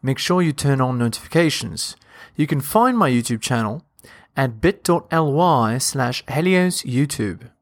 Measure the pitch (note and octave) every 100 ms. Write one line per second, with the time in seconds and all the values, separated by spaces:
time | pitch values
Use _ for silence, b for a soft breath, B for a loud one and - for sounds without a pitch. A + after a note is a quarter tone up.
0 | C3 C3 - F3+ E3+ C#3+ C#3+ C3+ B2+ B2+
1 | A#2+ - - D#3+ E3+ - A2+ F2 - -
2 | B B B - C#3+ D3 - G#3+ B3 A#3+
3 | E3+ B2 A#2 A#2 - A#2+ A2 C3 - _
4 | B B B - C3+ A2+ D#3+ F#3+ - E3+
5 | - E3 D#3 C#3+ F3+ D3 A2 A#2+ - C#3
6 | B2 B2 - B2+ F3 F#3 F3+ F3 C#3+ B2+
7 | C#3+ - G#2+ F2+ A#2+ _